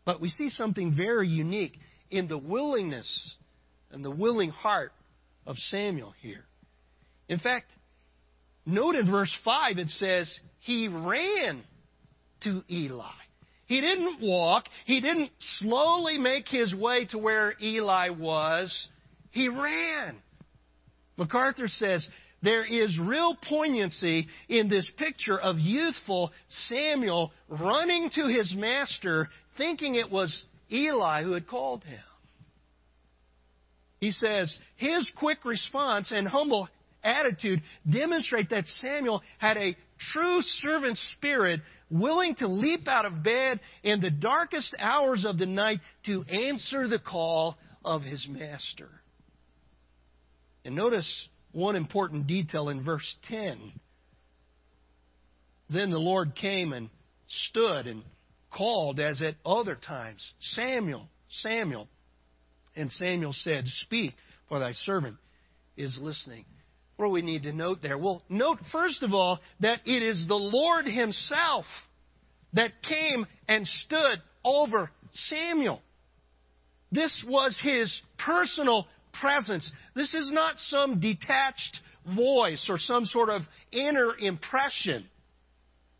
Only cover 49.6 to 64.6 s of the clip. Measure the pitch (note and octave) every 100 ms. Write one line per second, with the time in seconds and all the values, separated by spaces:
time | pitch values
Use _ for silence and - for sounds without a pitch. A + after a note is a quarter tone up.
49.6 | _ _ _ _ _ _ _ _ _ _
50.6 | B2+ C#3+ A#3 G#3+ D3+ - - _ _ D#3+
51.6 | G3 G3 D3+ G3+ F3+ D3+ C#3 F#3+ D#3 D#3
52.6 | D3 C3+ C#3 D#3 - - - A3 G3 G#2+
53.6 | G#2 - _ _ _ _ _ _ _ _
54.6 | _ _ _ _ _ _ _ _ _ _
55.6 | - D#3+ G3+ D#3+ E3+ F#3+ D#3 - G3 F#3+
56.6 | E3 B2 A2+ _ _ _ - - - A3
57.6 | A3+ D3 A#2+ A2 - _ _ _ - -
58.6 | G#3+ G#3+ D3 C3+ D3 C#3 D#3 D3 E3 A3
59.6 | G3+ C3 - C3+ A2+ G2 - - - -
60.6 | B3+ B3+ F#3 A#2 - _ - - G#3+ A3+
61.6 | F3+ A#2 G#2 _ _ _ _ _ _ _
62.6 | _ D#3 C#3 - F3+ F3 D3+ C3+ D#3+ C#3+
63.6 | B2 - - A#3 F3+ - - - - C#3+